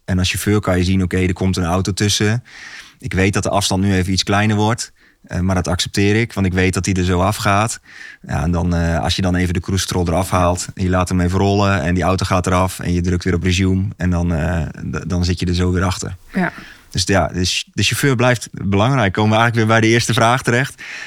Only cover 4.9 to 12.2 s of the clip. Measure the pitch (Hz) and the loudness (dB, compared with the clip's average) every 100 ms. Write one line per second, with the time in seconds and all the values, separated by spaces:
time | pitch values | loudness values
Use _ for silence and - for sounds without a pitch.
4.9 | _ _ _ - 90 92 92 82 92 - | _ _ _ -8 -2 0 0 0 -2 -2
5.9 | - 101 107 117 98 95 92 92 92 95 | 0 2 2 0 0 0 2 2 0 -2
6.9 | 92 90 90 92 - 104 98 113 - - | 0 0 2 0 0 0 2 0 -4 -14
7.9 | - - - - 69 78 85 87 85 82 | -20 -20 -18 -6 -2 0 0 0 0 0
8.9 | 82 - - 92 90 90 87 90 95 - | 0 -2 -2 0 0 0 -2 -2 -4 -2
9.9 | 92 87 82 95 92 87 90 - - 92 | -2 0 0 0 0 2 0 -6 -4 0
10.9 | 92 90 90 87 95 101 101 98 98 76 | 0 0 0 0 2 2 2 2 0 0
11.9 | 90 82 95 | 0 0 0